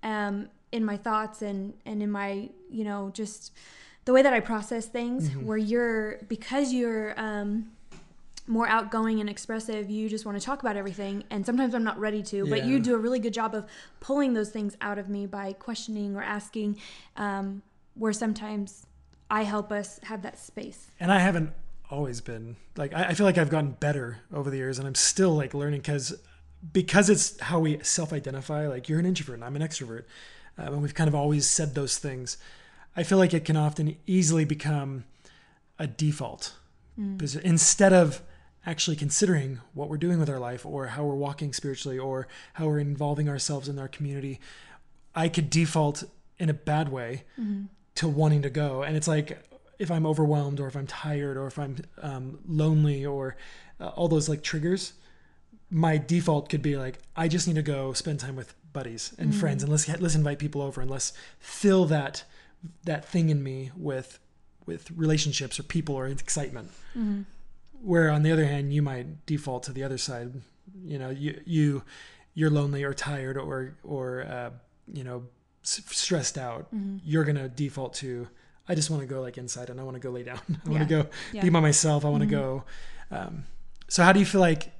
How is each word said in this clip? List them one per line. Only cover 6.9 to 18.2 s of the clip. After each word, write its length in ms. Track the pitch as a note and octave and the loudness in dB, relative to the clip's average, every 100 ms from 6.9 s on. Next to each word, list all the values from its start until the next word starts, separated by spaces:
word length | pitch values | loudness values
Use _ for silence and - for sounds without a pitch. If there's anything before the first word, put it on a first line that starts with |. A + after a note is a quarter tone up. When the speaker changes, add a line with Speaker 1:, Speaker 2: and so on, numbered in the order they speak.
| A3 G#3+ - | 0 -4 -6
Speaker 1:
um, 520 | A3 G#3 G#3 G#3+ A3 - - - - - - - - | -6 -4 -2 -4 -6 -14 -20 -20 -20 -20 -20 -18 -2
more 180 | A3 A#3 | 0 4
outgoing 520 | A3 G#3 A3 A3+ A3 | 2 2 0 2 0
and 100 | G#3 | -2
expressive, 600 | G3+ - A3 A3 G#3+ G#3 | -8 -8 -8 -6 -6 -4
you 180 | G#3+ A3 | -4 -4
just 180 | G#3+ G#3+ | -4 -6
wanna 140 | G3+ | -6
talk 220 | G3 C#4+ | -4 -4
about 160 | B3+ G3+ | -2 -4
everything. 460 | G3 F#3 G3 G3+ - | -6 -6 -6 -6 -6
And 160 | G#3 G3 | -6 -2
sometimes 300 | B3 C4 A#3+ | 2 2 2
I'm 80 | |
not 160 | A3+ - | -2 -2
ready 240 | G#3+ G#3+ | -2 -2
to, 220 | G#3 G3+ F3 | -4 -4 0
but 160 | G#3+ A#3 | 2 2
you 120 | C4+ | 2
Speaker 2:
Yeah. 40 | |
Speaker 1:
do 120 | A#3 A#3+ | 4 2
a 20 | |
really 220 | A3+ B3+ | 2 0
good 140 | A3+ | 0
job 200 | A3 A3 | -2 -2
of 120 | G#3+ G#3 - - - | -2 -8 -16 -20 -18
pulling 340 | - C#4 C#4 A#3 | -2 2 2 2
those 140 | G#3+ | 0
things 260 | A3 G#3 - | -2 -4 -4
out 180 | G#3 G3+ | -6 -6
of 120 | G3 | -6
me 160 | G3+ G3+ | -6 -6
by 260 | G3 G3 | -6 -8
questioning 640 | G3 - A3+ - G#3+ G3+ G3 | -8 -8 -8 -6 -6 -4 -4
or 60 | |
asking, 560 | G3+ G#3 G#3 A3+ G#3 G#3 - - - - | -4 -6 -6 -4 -4 -4 -8 -20 -18 -6
um, 440 | G#3 G3 G3 G3 - _ _ - | -4 -4 -4 -8 -14 _ _ -4
where 180 | A3 | -2
sometimes 720 | G#3+ | 0